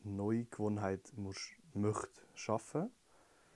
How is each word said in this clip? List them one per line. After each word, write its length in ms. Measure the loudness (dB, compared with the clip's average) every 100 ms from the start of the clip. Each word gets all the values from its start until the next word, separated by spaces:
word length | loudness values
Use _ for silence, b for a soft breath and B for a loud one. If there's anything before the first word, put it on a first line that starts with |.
neue 420 | -4 0 2 2 0
Gewohnheit 640 | 0 0 2 2 0 -4 -6
muss, 340 | -6 -6 -10 -14 -8
möchte 480 | 0 2 2 -2 -10 -20 -6
schaffen, 560 | 0 0 0 -2 -2 -6 _ B B B B